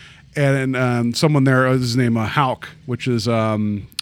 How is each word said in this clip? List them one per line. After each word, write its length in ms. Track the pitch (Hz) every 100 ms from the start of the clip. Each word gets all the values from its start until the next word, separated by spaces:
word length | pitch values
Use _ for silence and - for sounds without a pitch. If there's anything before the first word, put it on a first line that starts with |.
| - - - -
And, 400 | 143 135 131 127
um, 380 | 127 123 120
someone 320 | 117 156 147 135
there, 220 | 131 131
uh, 60 |
his 220 | 131 123 120
name, 220 | 120 117
uh, 100 | 107
Hauk, 400 | - 135 117 - - -
which 220 | 123 -
is, 200 | 120 110
um, 580 | 117 110 107 107 104 - -